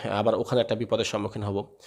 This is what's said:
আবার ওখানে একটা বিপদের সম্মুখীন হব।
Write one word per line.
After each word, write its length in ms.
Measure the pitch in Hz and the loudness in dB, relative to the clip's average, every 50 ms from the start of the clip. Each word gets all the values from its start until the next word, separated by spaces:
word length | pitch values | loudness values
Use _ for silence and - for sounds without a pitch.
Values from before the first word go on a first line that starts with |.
| - 110 98 101 | -2 -2 0 2
আবার 160 | 107 113 110 | 2 2 2
ওখানে 260 | 95 120 - 131 123 | 2 0 2 2 2
একটা 140 | 113 - 113 | 2 2 0
বিপদের 300 | 107 117 104 117 110 110 | -2 -2 0 0 0 0
সম্মুখীন 380 | - - 107 101 104 - 110 104 | 0 -2 -2 -2 -4 -4 -4 -4
হব। 340 | 104 98 98 104 - - - - | -2 -2 -2 -4 -4 -10 -20 -20